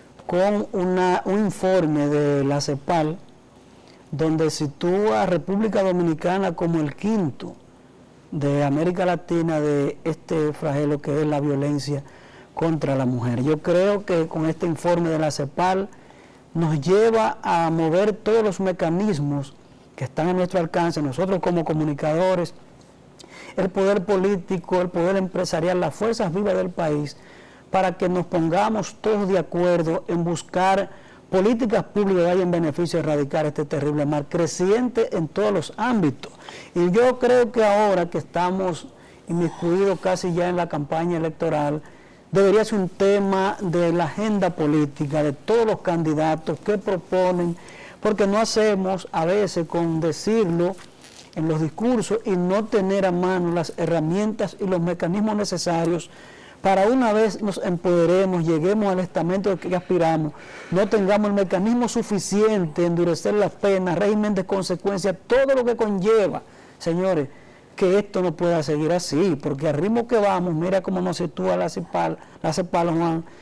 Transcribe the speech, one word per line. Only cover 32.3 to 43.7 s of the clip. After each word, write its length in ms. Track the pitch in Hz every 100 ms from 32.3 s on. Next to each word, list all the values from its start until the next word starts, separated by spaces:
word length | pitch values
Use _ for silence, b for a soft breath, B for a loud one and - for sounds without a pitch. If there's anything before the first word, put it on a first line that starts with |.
| 180
en 100 | 185
beneficio 460 | 175 165 143 175 170
de 100 | 151
erradicar 380 | 147 139 165 151
este 180 | 147
terrible 420 | 147 151 143 147 147
mal 180 | 151 143
creciente 880 | 170 165 - 180 220 247 - 226 202
en 120 | 160
todos 240 | - 208
los 220 | 196 143 -
ámbitos. 540 | 226 233 160 127 - - B B B
Y 160 | 180 175
yo 300 | 190 247 247
creo 320 | 240 247 233
que 120 | 226
ahora 460 | 214 202 214 185 170
que 80 | 170
estamos 720 | 139 170 180 190 185 160 - - B B -
inmiscuidos 720 | 170 165 - 175 180 196 180
casi 340 | 190 185 185
ya 160 | 170 175
en 60 | 175
la 140 | 170
campaña 480 | 151 143 160 170 170
electoral, 640 | 160 156 165 151 147 151 B B B B B
debería 340 | 185 196 202 214
ser 140 | 214
un 100 | 185
tema 680 | - 196 202 196 190 196 -
de 320 | 196